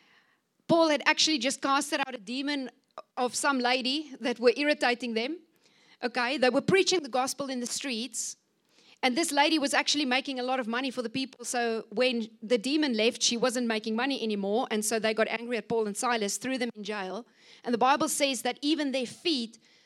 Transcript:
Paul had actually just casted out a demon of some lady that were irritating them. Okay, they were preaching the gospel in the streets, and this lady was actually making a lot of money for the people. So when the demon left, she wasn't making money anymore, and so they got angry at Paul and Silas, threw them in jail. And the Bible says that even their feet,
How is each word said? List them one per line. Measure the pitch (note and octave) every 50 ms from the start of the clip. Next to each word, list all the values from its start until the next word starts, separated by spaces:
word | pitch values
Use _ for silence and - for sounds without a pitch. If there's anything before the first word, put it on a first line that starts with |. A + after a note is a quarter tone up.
| _ _ _ _ _ _ _ _ _ _ _ _ _ -
Paul | D#4+ E4+ E4 D#4
had | D4+ C4 -
actually | C#4+ D#4 D#4 - D#4 D#4 C4+
just | A3 C#4 - -
casted | - C#4 C#4 C#4 D4 - D#4+ C#4+
out | C#4 C4+ B3
a | B3+
demon | G3 F#3+ B3 C4 C#4 C#4+ D4 C#4 C4 - - _ _ _ _ - - _ _ -
of | B3+ A#3+ -
some | - - D4 C#4 B3+
lady | A#3+ A#3+ B3+ C4 A3+ B3 C4+ D4+ D#4 C4+ C4 -
that | - B3+ A#3+ A3+
were | A3+ B3 G#3+ -
irritating | D4 D4 D4 - D4+ B3 B3 A#3+ B3+ A#3+ A3+
them. | A3 A#3 C#4 E4 F4+ - _ _ _ _ _ _ _ _ _ - _ -
Okay, | B3 - C4 A#3+ A#3+ C#4+ C#4+
they | B3+ B3+
were | A3+ C#4
preaching | - - F4 G4 F#4 - F#4 F#4 D4
the | B3
gospel | G#3+ B3+ B3+ C4 - - C#4+ C4
in | C4+ B3
the | A#3+ A#3
streets, | - - - C#4 A#3+ G#3+ A3+ - - - - - - - _ _ _ _ _ _ _ _ _ _ - _ -
and | B3+ A#3+
this | D#4+ E4+ E4
lady | C#4+ C#4+ C#4+ D#4 D#4+ D#4
was | C4 C#4 C#4+
actually | C4+ - - - D4 D4+
making | B3+ B3 C4+ C4+ C#4+ C4+ B3+
a | B3
lot | B3+ C4 C4
of | B3 G#3+
money | A#3 B3 C4+ C4+
for | A3+ B3+ A#3+
the | A3+
people. | A3 C4+ C4+ C4 - - A#3+
So | - - B3 A#3 A#3 A3+ A3+ - -
when | G#3 G#3+ B3+ C4 B3 A#3 A3 G#3+ - _
the | A3+ G3+ B3 A#3+
demon | F#3+ B3+ C#4+ D#4 D4+ C4+ A#3 G#3+
left, | G#3+ A#3+ A#3+ -
she | - - A#3+ A#3
wasn't | A3+ B3+ A3+ B3+ B3 A3+
making | A3 G#3+ G#3+ A3+ A3
money | A3 B3 C#4 C4+ - -
anymore, | A3 G#3 G3+ G3 G3 G#3 A#3 C4+ -
and | A3 G#3+ G#3
so | - A#3+ A3
they | G#3+ A3 A3
got | A3 A3 G#3
angry | - A3 A#3 A#3 B3 A3
at | G3+ -
Paul | A#3+ A3+ A3
and | G#3 G3
Silas, | - - A#3+ A#3+ A3+ G#3 G3+ - -
threw | - B3+ C4 B3
them | B3 A#3 -
in | G#3+ G#3
jail. | G3 G#3 G#3 F#3+ F#3 F#3+ A3 A#3+ - _ _ _ - - - -
And | A3+
the | A#3+ G3+
Bible | B3 B3+ C#4+ C#4 D#4 D4
says | - - D4 C#4 C4 G#3+
that | - B3 A#3+ - -
even | C#4+ D#4+ C#4+ D4+ C#4
their | B3 C4+ B3
feet, | A3 - - - F4 D#4 B3+ A#3 A3 - - _ _ _ _ _